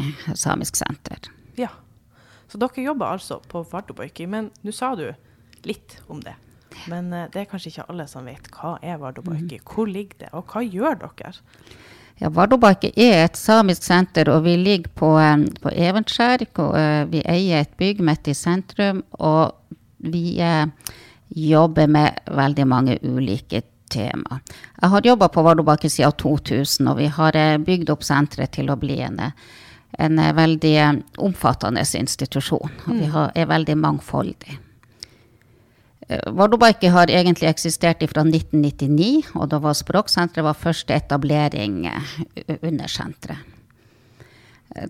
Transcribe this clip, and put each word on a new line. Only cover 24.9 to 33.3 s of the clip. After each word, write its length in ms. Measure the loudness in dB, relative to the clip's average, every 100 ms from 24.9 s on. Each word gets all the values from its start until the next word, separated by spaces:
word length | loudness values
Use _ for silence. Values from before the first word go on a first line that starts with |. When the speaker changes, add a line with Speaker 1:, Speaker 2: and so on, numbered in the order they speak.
Speaker 1:
har 100 | 4
jobbet 300 | 4 6 4
på 100 | 4
Vardøbaiki 460 | 4 6 4 2 0
siden 220 | 2 2 2
to 200 | 0 -2
tusen, 500 | -2 -2 -2 0 0
og 80 | 0
vi 100 | 0
har, 260 | 2 2 4
eh, 200 | 2 2
bygd 320 | 0 -2 -2
opp 120 | -4
sentret 480 | 0 0 0 -2 -6
til 140 | -4 -4
å 80 | -4
bli 220 | -4 -4
en, 200 | -6 -6
eh, 100 | -8 -10 -18 -20 -20 -20 _ -4
en, 200 | 0 2
eh, 140 | 2
veldig, 420 | 4 2 2 2 4
eh, 260 | 4 2 -4 -6
omfattende 640 | -4 -2 -2 0 -2 -2 -2 -4
institusjon, 720 | -6 -6 -6 -6 -4 -4 -6 -10 -6
og 80 |
vi 120 | -4 -2
Speaker 2:
Mm. 40 |
Speaker 1:
har, 220 | -2 -2